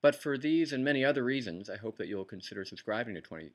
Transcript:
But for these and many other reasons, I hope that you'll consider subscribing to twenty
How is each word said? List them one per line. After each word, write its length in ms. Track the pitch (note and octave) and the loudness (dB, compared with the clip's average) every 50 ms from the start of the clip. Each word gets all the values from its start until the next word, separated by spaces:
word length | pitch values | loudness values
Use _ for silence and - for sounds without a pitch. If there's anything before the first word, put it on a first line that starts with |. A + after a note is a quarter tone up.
But 140 | - C#3+ C#3+ | 8 6 6
for 220 | - - D#3 C#3 C3 | 6 -2 -2 -2 0
these 340 | C3+ D3+ D#3+ E3 E3 D3 | 2 4 4 4 4 2
and 100 | D3 C3 | 0 0
many 220 | C3 C#3+ D3 C3+ C3 | 2 2 4 4 4
other 220 | C3+ D3 C3+ B2 | 4 4 4 2
reasons, 440 | B2 C3+ C3+ A#2+ G#2 E2 F2 G2+ G#2+ | 2 0 0 -2 -4 -6 -8 -8 -10
I 60 | G2 | -10
hope 220 | G#2 G#2 A2+ G#2+ - | -8 -8 -8 -6 -6
that 100 | - F2 | -6 -4
you'll 160 | G2+ G2 F#2+ | -4 -6 -6
consider 400 | - - F#2+ F#2 - - G2+ G2 | -8 -10 -14 -12 -10 -10 -8 -8
subscribing 520 | F#2+ - - - - G#2+ A2 A#2+ A#2 G2+ | -10 -10 -12 -4 -4 -2 -2 -2 -4 -6
to 60 | E2+ | -10
twenty 280 | - - F2 D#2+ D#2+ D#2 _ | -10 -12 -14 -12 -12 -14 _